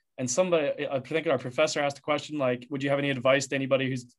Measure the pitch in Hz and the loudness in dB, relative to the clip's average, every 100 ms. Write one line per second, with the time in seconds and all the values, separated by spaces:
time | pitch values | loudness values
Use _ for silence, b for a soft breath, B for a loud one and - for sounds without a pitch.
0 | _ - 127 - 185 170 143 - 147 135 | _ -8 -4 0 2 2 0 -2 -4 -4
1 | 131 156 160 127 131 131 156 156 143 - | -2 -2 0 -2 -2 0 0 2 -2 -2
2 | - 147 - 151 127 123 - 143 139 139 | -2 -2 -2 -2 0 0 -4 -4 0 0
3 | 143 131 131 139 131 139 135 135 131 131 | 0 2 4 4 2 -2 2 0 0 -4
4 | 127 | -8